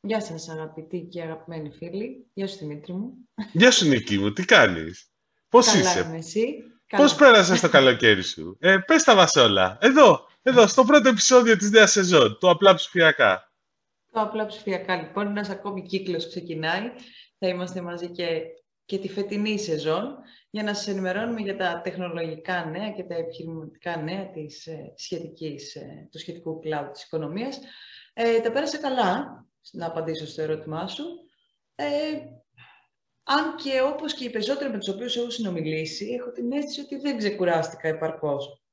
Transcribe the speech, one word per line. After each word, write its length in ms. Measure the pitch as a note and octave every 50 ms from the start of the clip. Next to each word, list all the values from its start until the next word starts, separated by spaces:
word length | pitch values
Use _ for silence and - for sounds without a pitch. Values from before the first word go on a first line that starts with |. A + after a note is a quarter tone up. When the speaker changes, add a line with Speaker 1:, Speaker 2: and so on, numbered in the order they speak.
| -
Speaker 1:
Γεια 140 | G3+ A3 G#3+
σας, 280 | F#3+ - E3 D#3+ - E3
αγαπητοί 520 | D#3+ D#3 D#3 D#3 - E3 D#3+ - - F3 E3+ F3
και 120 | - F3
αγαπημένοι 480 | E3+ D#3+ D#3+ E3 - - E3+ D#3+ D3+ D3
φίλοι. 560 | - _ E3+ E3+ - G3+ A3 C4 - - - _ _
Γεια 120 | G3 G3
σου, 100 | F#3+ - -
Δημήτρη 340 | D#3 D3+ D3 D3 - -
μου. 200 | F3+ F#3 A3 B3+ - - - _ _ - G#3+ -
Speaker 2:
Γεια 180 | - D#3+ G#3+ B3+
σου, 180 | A#3+ - F#3+ D3+
Νίκη 300 | C3+ A2+ - - G#2 G2
μου. 140 | G2 G#2
Τι 120 | G#2 - F#3
κάνεις; 640 | - A#3+ F3+ B2 G2+ F2+ E2 D#2 E2 F#2 - _ _ _ _ _ _ _ _ _ _
Πώς 180 | - A#3+ A#3
Speaker 1:
Καλά 120 | A#3 A3 E3+
Speaker 2:
είσαι; 200 | F#3+ F#3 F3+ F#3
Speaker 1:
είμαι, 160 | F3 D#3+ D#3+
εσύ; 460 | E3 D#3+ - - G#3 A#3 C4 D4+ - - - _ _ _ _ -
Speaker 2:
Πώς 180 | - C#4+ C#4+ -
Speaker 1:
Καλά. 160 | - D4 C4
Speaker 2:
πέρασες 280 | A#3 G#3+ F#3 E3+ F#3 D#3+
το 80 | - D#3
καλοκαίρι 540 | - C#3+ C3+ C3 A#2+ A2 A#2+ A2+ G#2+ F#2+
σου; 340 | F2+ - - - D#2 F2 F#2+ _
Ε, 160 | D#3 F3+ G3 F#3+
πες 240 | F#3+ - D#4+ D#4 -
τα 100 | C#4 A3+
μας 220 | G3 F3 D#3 -
όλα. 420 | D3+ B2 A2 G2+ F#2+ F#2 F#2 G2+ -
Εδώ, 460 | - B3 C4 D4+ C#4+ G#3+ D3+ - - _ _ _
εδώ, 240 | _ B3+ B3+ B3 A3
στο 180 | F#3+ - - B3+
πρώτο 240 | A3 D4+ D4 G#3+ C4
επεισόδιο 480 | A#3+ - - - B3+ B3 A#3+ A3+ A3
της 140 | F#3+ G3+ G#3
νέας 200 | G#3 A3 G#3+ F#3+
σεζόν, 480 | - G3+ F#3+ F3+ F3+ D3+ B2 G#2 G#2+ _
του 120 | - F3+
Απλά 240 | E3+ D#3+ G3 G3 F#3
Ψηφιακά. 760 | - - - - F3+ E3 D#3 C#3+ - B2 G#2 F#2 F#2 _ _ _ _ _ _ _ _ _ _ _ _ _ _
Speaker 1:
Το 80 | _ A3+
Απλά 260 | G#3+ G#3 A3+ A3 G#3+
Ψηφιακά, 500 | G#3+ - - - G3+ F#3+ F3 - - F#3
λοιπόν, 300 | F3 D#3+ D3+ - G3+ G#3
ένας 220 | G3+ G3+ G#3 G#3 F#3
ακόμη 340 | F#3+ - - G3+ G3 F#3+
κύκλος 460 | - - - F#3+ F#3+ F#3 F3 D#3+ - -
ξεκινάει. 540 | - F3+ E3+ E3+ D#3+ D#3 D#3 D#3+ E3+ F#3+ G#3+ B3 - - - - _ - - _ _ _
Θα 100 | G3 F#3
είμαστε 320 | F3+ F3+ F#3 F3+ F3+ F#3
μαζί 300 | F3 F3 F3 E3+ F3 F3
και, 300 | F3 - F3 E3+ E3 D#3+ D#3+ - - _ _ _ _ _ _
και 140 | _ G3 F#3+
τη 100 | G3 F#3
φετινή 500 | - G3+ G3 G3+ G#3 G3+ G#3 A3 G#3+ G3
σεζόν, 560 | - E3+ D#3+ D3 D3 D#3 D#3+ F3+ A3 C#4 C#4+ - - _ _ _ _ _
για 120 | - G#3+
να 120 | G#3+ G#3 G#3
σας 140 | G3+ - G#3
ενημερώνουμε 520 | G3 F#3+ F#3+ F#3 F#3 G#3 A3+ A#3+ A#3 A3
για 160 | G#3 G3 G3
τα 240 | F#3+ F#3 F3 E3+ F3 -
τεχνολογικά 800 | F#3 E3 F3+ F3+ F3 E3 E3+ E3 D#3+ D#3+ D#3 - - F#3 F3 E3
νέα 260 | D#3 D#3 F#3 G#3+ G#3+
και 120 | - -
τα 120 | F3+ F3 E3+
επιχειρηματικά 840 | E3 E3 E3 - - D#3+ E3 E3 D#3+ D#3 D3+ _ _ _ F3 E3+
νέα 340 | D#3+ D3+ D#3+ F3+ G3 F#3+ F#3+
της, 360 | - D#3+ D3+ D3 - - -
ε, 260 | E3 D#3+ D3+ - - _
σχετικής, 800 | _ - - F#3+ E3 D3 - - _ D#3+ D3+ C#3+ C#3 - - -
ε, 340 | D#3 - C3+ D3+ D3 D3+ _
του 80 | _ D#3+
σχετικού 420 | - - E3+ - - E3 D#3 D#3+
κλάδου 300 | - D#3 D3+ D3 C#3 C#3
της 140 | - - -
οικονομίας. 540 | _ - D#3 D3+ D3 E3 G3+ A#3+ C#4 C4+ - - - - - - - - - _ _ _
Ε, 260 | - A#3 A#3 A3+ A3+
τα 120 | A3+ A#3
πέρασα 260 | A3+ C4+ D#4 D4+ D#4 D4+
καλά, 680 | D4+ C#4 C4 B3+ A#3 F#3 F#3+ B3+ D4 - - - _ _ _ _ _ -
να 140 | _ E3+ E3+
απαντήσω 400 | E3 - E3 D#3+ E3 D#3+ - D#3
στο 160 | D3+ - D#3+
ερώτημά 460 | D#3 D#3 D#3 D3+ - D#3 D#3 D#3+ F3+ F#3+
σου. 160 | - - D4 F4 F4 E4+ _ _ _ _ _ _ _ _ _ _ _
Ε, 100 | - D4 D4 C#4+ D4 D#4 D#4 D4+ D4+ - - - _ _ _ _ _ _ _ _ _ _ _ _ _ _ _ _ _
αν 320 | _ - C4+ D4 D#4 D#4+ D#4
και, 240 | - - C#4 C4+ C4 C4 C#4+
όπως 220 | D4 - D#4 D4 -
και 100 | - B3+
οι 60 | A#3+
περισσότεροι 400 | - A3 G#3 G#3+ C#4+ C#4 C#4+ C4
με 80 | G#3+ G3+
τους 100 | - G3
οποίους 280 | F#3+ G#3 A#3+ A#3+ A3
έχω 140 | A#3+ A#3+ A#3+
συνομιλήσει, 760 | A#3 - A3 F#3+ F3 E3 D#3 D#3 D#3 D#3 D#3+ D#3 - - G3+ G#3+ B3 A#3+
έχω 100 | B3 -
την 200 | - - A#3+ A#3+
αίσθηση 280 | C4+ D4 D4 - - C#4+
ότι 160 | C#4 - C#4+
δεν 220 | B3+ C4+ C#4+ C4 A3+
ξεκουράστηκα 680 | G#3+ G3+ G#3 - F#3 F3 E3+ D#3+ D#3+ - - - - D#3+
επαρκώς. 760 | D#3 D#3+ D#3+ D#3+ D#3+ - - D3 C#3+ - C#3 - - _ _ _